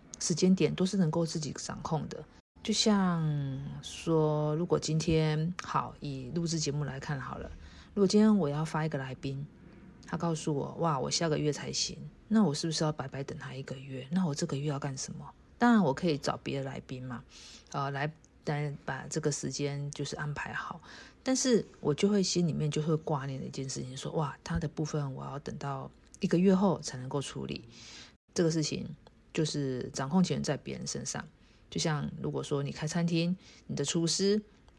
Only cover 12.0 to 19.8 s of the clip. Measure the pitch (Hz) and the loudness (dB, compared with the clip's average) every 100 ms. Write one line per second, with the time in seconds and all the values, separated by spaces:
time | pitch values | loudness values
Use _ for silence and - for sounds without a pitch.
12 | 147 - - 220 175 139 165 156 156 - | -14 -14 2 6 6 4 -2 0 0 0
13 | 135 135 139 135 131 135 135 135 135 131 | -6 -8 -8 -8 -10 -10 -10 -10 -10 -12
14 | 131 180 175 143 165 139 151 139 143 131 | -2 0 2 0 -2 -2 -2 -2 -4 -6
15 | - - - - - - 240 226 185 170 | -10 -10 -14 -18 -16 2 6 8 6 4
16 | 175 143 - 135 - 139 135 131 - 127 | 2 2 0 -2 -4 -4 -4 -8 -10 -10
17 | 127 120 - - - - - 139 139 139 | -8 -10 -12 -20 -20 -20 -8 -4 -2 -2
18 | 151 - - - - 147 147 143 - 131 | -4 -4 -20 -10 -4 -2 -2 -4 -8 -8
19 | 143 156 151 139 139 135 143 143 | -4 -2 0 -2 -4 -2 -2 -2